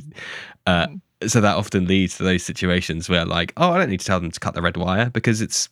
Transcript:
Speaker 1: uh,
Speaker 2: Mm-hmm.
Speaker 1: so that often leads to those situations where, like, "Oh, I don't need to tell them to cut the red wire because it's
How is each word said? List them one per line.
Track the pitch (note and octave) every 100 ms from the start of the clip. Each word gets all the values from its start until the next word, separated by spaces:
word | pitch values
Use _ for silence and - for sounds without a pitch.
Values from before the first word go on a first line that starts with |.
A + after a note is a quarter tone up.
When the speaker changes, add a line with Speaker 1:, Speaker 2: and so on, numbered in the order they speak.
| D3 - - - - -
Speaker 1:
uh, | - F2 D#2+
Speaker 2:
Mm-hmm. | F#3+ _ _ G#2+
Speaker 1:
so | A#2
that | G#2 F2+
often | G#2 G2+ F2+
leads | F#2+ F#2 -
to |
those | F#2 F2+
situations | - E2+ F2+ F2+ - E2 E2+
where, | F2+
like, | E2+ E2+ F2 -
"Oh, | F3+
I | F3
don't | D#3+
need | F#2
to | -
tell | F#2
them | E2+
to | -
cut | G2+
the | F2+
red | E2+ E2+
wire | E2+ F#2 B2
because | B2 - A2
it's | A2 - -